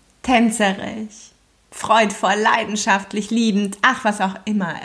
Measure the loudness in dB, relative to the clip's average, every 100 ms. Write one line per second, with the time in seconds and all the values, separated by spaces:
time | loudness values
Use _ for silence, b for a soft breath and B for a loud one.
0 | _ _ 2 4 4 2 0 0 -6 -10
1 | -12 -14 -20 _ _ _ _ -8 2 2
2 | 2 0 -2 2 2 0 -2 -4 0 0
3 | -2 -8 -4 0 2 0 -2 0 0 0
4 | -2 -2 -4 -4 -4 -2 -2 -6